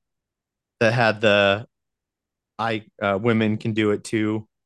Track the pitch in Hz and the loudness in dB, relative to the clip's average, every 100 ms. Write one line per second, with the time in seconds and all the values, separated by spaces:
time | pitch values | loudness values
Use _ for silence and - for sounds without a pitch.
0 | _ _ _ _ _ _ _ - 113 123 | _ _ _ _ _ _ _ -2 0 2
1 | 113 104 107 101 101 101 - _ _ _ | 0 2 2 4 4 0 -6 _ _ _
2 | _ _ _ _ _ - 113 110 - - | _ _ _ _ _ -8 -6 -6 -10 -6
3 | 101 98 120 110 107 107 117 110 107 104 | -2 0 0 2 0 -2 -4 -2 -2 -2
4 | - 110 107 107 - _ | -4 -4 -2 -4 -8 _